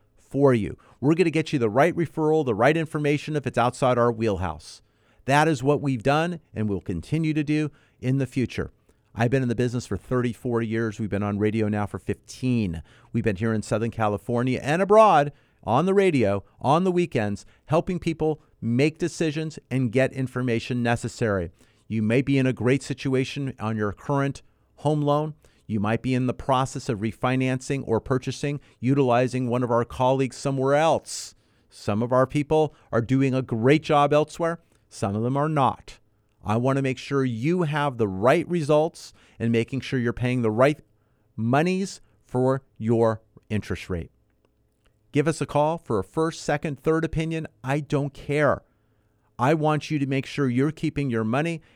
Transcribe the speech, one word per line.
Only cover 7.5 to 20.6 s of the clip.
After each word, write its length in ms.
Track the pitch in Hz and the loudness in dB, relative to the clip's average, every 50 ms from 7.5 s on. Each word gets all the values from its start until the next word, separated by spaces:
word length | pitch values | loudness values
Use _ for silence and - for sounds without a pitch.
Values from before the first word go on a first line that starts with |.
| 151 151 151 147 147 _ _ _ _ _ | -2 -2 -2 -4 -6 _ _ _ _ _
in 200 | - 127 131 139 | -2 -2 0 0
the 80 | 135 127 | 0 -2
future. 440 | - 139 120 104 - - 80 71 - _ _ _ _ _ _ _ - | -2 -2 -4 -2 -4 -6 -8 -8 -10 _ _ _ _ _ _ _ -4
I've 160 | - 117 120 | -2 0 2
been 120 | 113 135 131 | 2 2 0
in 60 | 120 | 0
the 60 | 117 | 0
business 320 | 104 123 123 113 123 110 - | 0 -2 -2 -2 -4 -6 -6
for 100 | 104 92 | -8 -8
thirty-four 640 | - - 127 123 120 123 110 - - 131 120 117 | -6 -4 -2 -2 0 -2 -4 -4 -4 -2 -2 -2
years. 380 | 113 110 110 113 117 113 104 - | -2 -2 -2 -2 -2 -4 -4 -6
We've 100 | 113 98 | -4 -4
been 140 | 92 98 104 | -2 -2 -2
on 160 | 104 101 101 | -2 0 0
radio 280 | 104 107 104 113 107 104 | 0 0 2 0 0 0
now 180 | 107 104 104 98 | 0 -2 -2 -4
for 100 | - - | -6 -8
fifteen. 840 | - - 101 - _ - - - - 127 123 117 107 92 82 82 - - - - - _ - | -6 -6 -6 -6 _ -14 -12 -6 -2 0 0 2 0 0 -4 -6 -10 -14 -20 -20 -16 _ -4
We've 100 | 120 98 | -2 -2
been 140 | 110 101 90 | -2 -2 0
here 160 | 110 113 113 | -2 -2 -2
in 100 | 110 104 | -2 -2
Southern 280 | - 120 107 110 117 | -2 -2 -2 -2 -4
California 680 | 107 - 110 107 104 101 - - 120 117 120 131 127 - | -2 -2 0 0 0 -2 -4 -4 -2 -2 0 0 -2 -2
and 180 | - 123 151 175 | -2 -2 0 0
abroad 520 | 190 185 208 220 220 208 175 151 147 147 - - _ _ _ _ - | 2 4 6 8 8 8 6 6 4 2 -2 -10 _ _ _ _ -4
on 220 | - 107 131 165 | 0 0 2 2
the 80 | 190 190 | 2 2
radio, 500 | 202 196 185 165 139 110 98 101 101 - - _ - | 2 4 4 4 2 2 2 0 -2 -4 -8 _ -4
on 240 | - 117 143 165 185 | 0 2 2 2 2
the 80 | 190 | 2
weekends, 540 | 180 175 175 165 - 131 107 104 101 101 - - - _ _ | 2 0 0 0 0 -2 -2 -2 -4 -6 -10 -16 -20 _ _
helping 320 | - 151 165 170 - 185 175 | -2 0 0 0 0 -4 -4
people 440 | - 170 165 - 156 156 156 - - _ _ _ | -4 -4 -4 -2 -2 -2 -4 -4 -8 _ _ _
make 380 | - 113 117 123 143 156 156 - | -4 -2 2 2 2 2 2 0
decisions 600 | 175 165 - - 175 160 143 156 160 160 151 - - _ | -4 -4 -2 -2 -2 -2 -2 -2 -6 -8 -10 -12 -10 _
and 220 | 123 131 131 120 | -2 -2 -2 0
get 200 | 101 127 131 135 | 2 2 0 0
information 720 | - 139 131 123 - 123 127 127 117 113 | 0 -4 -6 -4 -4 -4 -2 0 -2 -2